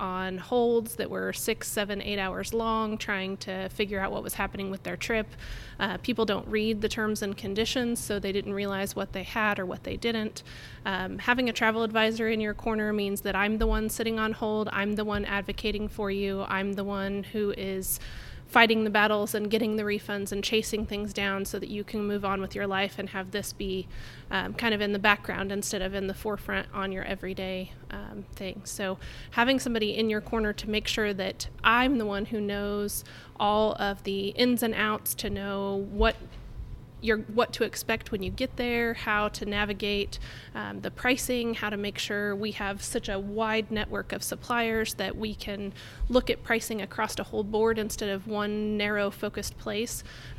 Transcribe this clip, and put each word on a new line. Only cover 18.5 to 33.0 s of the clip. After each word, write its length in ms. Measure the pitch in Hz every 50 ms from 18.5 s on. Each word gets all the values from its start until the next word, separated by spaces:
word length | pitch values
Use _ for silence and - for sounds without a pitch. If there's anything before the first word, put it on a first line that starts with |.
| - 247 233 220 226 220 220
the 40 | 220
battles 460 | 202 214 208 214 214 208 208 220 -
and 160 | 214 208 208
getting 240 | 214 220 233 214 214
the 80 | 220 214
refunds 480 | 208 208 208 - - 202 202 196 196
and 100 | 208 202
chasing 440 | 196 - 240 220 220 - - 208 208
things 260 | - 208 202 208 208 196
down 300 | - 202 196 196 196 196
so 160 | - - 202
that 80 | 190 -
you 140 | 208 208 202
can 240 | - - 214 208 208
move 160 | 208 202 202
on 160 | 196 196 190
with 160 | 190 190 -
your 100 | 202 202
life 320 | 202 196 190 196 196 - -
and 120 | 196 190
have 200 | - 190 185 185
this 200 | 196 208 190 -
be, 340 | - - 208 196 185 190 185 - - - - - - - - -
um, 220 | - 190 185 185 214
kind 200 | - 240 233 214
of 60 | 202
in 140 | 208 202 202
the 40 | 202
background 520 | 190 220 202 202 - - 185 175 196 196
instead 300 | 202 196 202 - - 202
of 120 | 185 190 196
in 140 | 202 196 190
the 60 | 190
forefront 520 | - - 214 208 196 - - 202 190 190 - -
on 200 | 196 190 190 190
your 100 | 190 -
everyday, 720 | - 196 190 - 185 190 - 190 185 190 185 185 185 - - - -
um, 320 | 202 196 208 214 214 208 196 - -
thing. 280 | - 196 185 - 202 -
So 340 | - - - 208 190 190 - - - - - - -
having 280 | - 240 233 247 269 254
somebody 360 | - 254 233 226 214 208 -
in 140 | - 220 220
your 120 | 214 214
corner 320 | 208 - - 226 214 208 202
to 160 | - - 208
make 180 | 214 214 208 -
sure 260 | - - 220 208 202
that 360 | 190 185 190 - - - - - - -
I'm 320 | 226 226 240 254 262 285 240
the 80 | 220
one 200 | 208 202 196 208 -
who 120 | 233 214
knows 640 | 208 202 202 202 202 202 202 208 208 208 - -